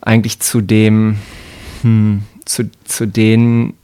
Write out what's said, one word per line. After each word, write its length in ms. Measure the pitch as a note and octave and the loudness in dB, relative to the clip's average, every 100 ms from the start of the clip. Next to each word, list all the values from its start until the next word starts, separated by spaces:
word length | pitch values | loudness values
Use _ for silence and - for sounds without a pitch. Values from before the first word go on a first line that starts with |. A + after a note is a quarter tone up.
eigentlich 380 | - A2+ A2 - | 2 0 0 -4
zu 220 | - B2 | -4 -2
dem, 560 | G2 A2 G#2+ A2 A2 G#2 - - - - - - | 0 2 4 4 2 -2 -8 -20 -20 -20 -18 -4
hm, 420 | A#2+ A2 G#2+ G2+ G#2 - - | 0 2 2 -2 -6 -16 -10
zu, 240 | - A2+ _ | -6 -6 _
zu 240 | - - A2+ | -14 -6 -4
den 640 | G2+ A2 A2+ A#2 A#2 A#2 - | 0 2 4 2 2 -2 -6